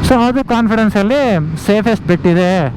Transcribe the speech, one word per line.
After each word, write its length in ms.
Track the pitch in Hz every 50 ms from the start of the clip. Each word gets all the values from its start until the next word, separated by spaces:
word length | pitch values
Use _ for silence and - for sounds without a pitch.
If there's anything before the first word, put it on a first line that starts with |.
| -
So 80 | - 262 240 233
ಅದು 160 | 247 247 269 262 - 240
ಕಾನ್ಫಿಡೆನ್ಸಲ್ಲಿ 640 | 226 233 214 226 220 220 214 - - 196 214 262 294 277 247 202 170 151 156 160 151 -
ಸೇಫೆಸ್ಟ್ 360 | - 202 214 202 240 220 - - 156
ಬೆಟ್ 160 | 175 165 - 180
ಇದೆ 180 | 170 165 180 180 185 185 156 127 117